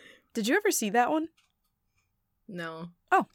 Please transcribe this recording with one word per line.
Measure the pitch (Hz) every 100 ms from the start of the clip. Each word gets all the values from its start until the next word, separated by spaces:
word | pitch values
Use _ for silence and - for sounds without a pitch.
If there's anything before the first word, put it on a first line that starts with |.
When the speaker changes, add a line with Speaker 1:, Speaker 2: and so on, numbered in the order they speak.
| - - _
Speaker 1:
Did | 233 214
you | 359
ever | 403
see | - 208
that | 233 247
one? | 311 320 _ _ _ _ _ _ _ _ _ _ _ -
Speaker 2:
No. | 175 165 160 170 _ -
Speaker 1:
Oh. | 370 -